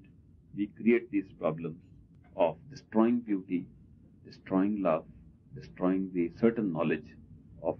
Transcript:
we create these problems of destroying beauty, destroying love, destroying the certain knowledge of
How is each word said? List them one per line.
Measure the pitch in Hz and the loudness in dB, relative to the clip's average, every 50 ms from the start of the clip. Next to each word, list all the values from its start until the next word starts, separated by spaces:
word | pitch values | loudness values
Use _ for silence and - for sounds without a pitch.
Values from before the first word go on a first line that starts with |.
| - - - - - - - - - - - | -8 -18 -20 -20 -20 -20 -20 -20 -20 -16 -6
we | 92 104 101 | -6 -6 -6
create | - - - 110 120 117 117 - | -6 -2 2 4 4 4 2 0
these | 98 98 92 - - | -2 -2 -2 -2 -10
problems | - 90 82 80 80 82 82 78 85 - - - - - - - - - - - | -4 -2 -2 -2 -2 -6 -8 -10 -10 -18 -20 -20 -20 -20 -20 -20 -20 -20 -16 0
of | 92 90 82 78 - - - | 2 2 2 2 -2 -14 -18
destroying | - - - _ - 110 113 117 120 120 | -20 -20 -20 _ 2 4 4 4 2 0
beauty, | 113 104 101 95 92 - 90 87 90 - - - - - - - - - - - - | 0 -2 -4 -4 -2 -2 -4 -4 -4 -6 -16 -20 -20 -20 -20 -20 -20 -20 -20 -20 -20
destroying | - - - - - 92 95 95 101 107 104 | -20 -20 -20 -8 0 2 2 2 2 0 0
love, | 95 87 80 80 - - - - - - - - - - - | 2 2 2 0 -2 -8 -20 -20 -20 -20 -20 -20 -20 -18 -18
destroying | - - - - - 92 92 95 95 95 92 90 | -16 -16 -16 -8 -2 0 2 2 2 -2 -2 -2
the | 87 85 85 85 - | -2 -2 -2 0 4
certain | 117 117 117 117 107 101 80 | 4 4 4 4 -2 -2 0
knowledge | 78 85 80 80 76 - - - - - - - - - - - - | 0 0 0 0 -2 -4 -12 -20 -20 -20 -20 -20 -20 -20 -20 -20 -6
of | 80 85 82 - | -4 -4 -4 -4